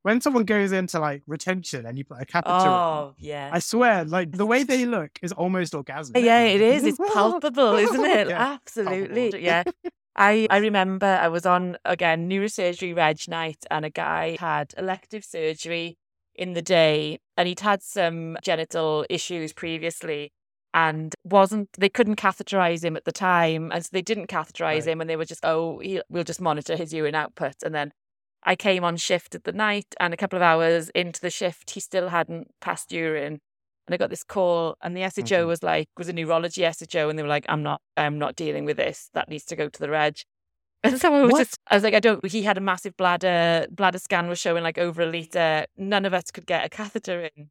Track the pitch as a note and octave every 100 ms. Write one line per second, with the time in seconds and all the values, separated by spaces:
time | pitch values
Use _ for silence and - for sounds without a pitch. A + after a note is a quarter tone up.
0 | G3 A#3+ C#4+ B3+ G#3 G#3 G3 F#3+ F3+ E3
1 | D3+ C#3+ - D#3 - F#3 E3+ C3+ A2+ C3
2 | C#3 B2 C3+ E3+ E3+ F3+ F#3 F3+ E3+ D3+
3 | C#3+ - D3 D3 C#3 E3+ - A3+ B3 G3
4 | D#3 F3+ E3 F3+ G#3 B3 C#4 B3+ A#3+ A3
5 | D3+ - F3 D3 F3 F#3 E3+ D3+ C3+ C#3
6 | C#3+ A#3+ A#3 A#3 A3+ G3 A3 C#4+ D4+ D4
7 | G4+ G#4 A3+ F4 D4 B3+ A#3+ G#3 G#3+ -
8 | G4 A#3 E3 E3+ B3+ C#4+ - A3+ G3 F#3
9 | G3 A3 A#3+ G3 E3+ E3+ F3+ - F4 _
10 | _ - G3+ G#3+ A3 G3 G#3+ G3+ F#3+ F#3+
11 | G3 F#3 E3+ E3+ F3+ F3+ F3+ F3 - F3
12 | E3+ D#3+ E3+ G3 G#3 - F3+ F3 F3+ E3+
13 | D#3 D#3 - E3 D#3+ D3+ - D#3 D3+ D#3+
14 | D#3 E3 E3 E3 E3+ D3+ D3 - F#3 F#3
15 | _ G#3+ - E3+ D#3 D#3+ E3 E3+ E3+ E3
16 | _ _ _ - F3+ E3+ E3 F3 D#3 D3+
17 | D3+ D#3+ _ - F3+ F3+ G#3 G3+ - G#3
18 | E3+ E3 E3 D#3+ F#3+ D#3+ D#3+ E3+ D#3+ D3+
19 | D3 F3 - F3 D#3 - E3+ D#3+ E3 -
20 | E3 D3 D3 _ _ _ _ E3 D#3+ D#3
21 | D#3+ - E3+ G3+ F#3+ G#3+ G3+ - G3 -
22 | G#3+ G#3 G3 - - G3 F3 E3+ E3+ D#3
23 | - - F#3 F3 E3 D#3+ D#3+ F3 E3+ F#3
24 | E3+ G#3+ - F3 D#3 - E3 D#3 D#3 D#3+
25 | D#3+ D#3+ E3 E3 D#3+ D#3+ E3 D3+ F#3+ F#3
26 | - E3+ E3+ E3 F3 D3+ C#3+ E3 E3 D#3+
27 | D3+ D#3 D3 - C#3 - - D#3 C#3+ _
28 | _ _ _ _ - F#3 G#3 F#3 F3 E3+
29 | - F3 - F3 - F#3 G#3+ G#3 - -
30 | F3 E3+ G3 F#3 F3 D#3+ E3 E3+ D#3+ -
31 | F3 - F3 - F#3 - - G3 - F#3+
32 | F3+ E3+ D#3+ E3 - _ - F3 - E3+
33 | D#3+ D#3 D3 D3+ _ _ _ _ - F3+
34 | E3+ F3+ - G3+ F3+ E3+ E3 - F3 F3+
35 | F#3 - A3 F#3 E3+ E3+ E3+ D#3+ D#3 -
36 | F3 E3+ D#3+ E3 E3+ F#3 E3+ D#3+ D#3+ E3+
37 | D3+ D#3 D3 D3 - D3+ D3 D3 _ -
38 | D3 D3 C#3+ - D#3+ D3 D3 C#3+ C3+ -
39 | - - C#3+ D3+ - E3 D3+ - D3 D#3
40 | D3+ D3 - _ _ _ _ _ - B3+
41 | F4 C#4+ B3+ C#4 B3+ - - G3+ G#3+ G#3+
42 | A3 G#3 F#3+ G#3+ G3+ F#3+ G3 F#3 G3+ -
43 | F#3 F3 F#3 F3 E3+ E3 - E3+ F#3+ F#3
44 | - F#3 E3+ F3 G3 E3+ E3 D#3+ F3 E3
45 | E3 E3 D#3+ F3+ E3 D#3 - - F#3+ G3+
46 | G3 F3+ - - - E3 C3+ - G#3 G#3
47 | - F3 D#3+ D3 D3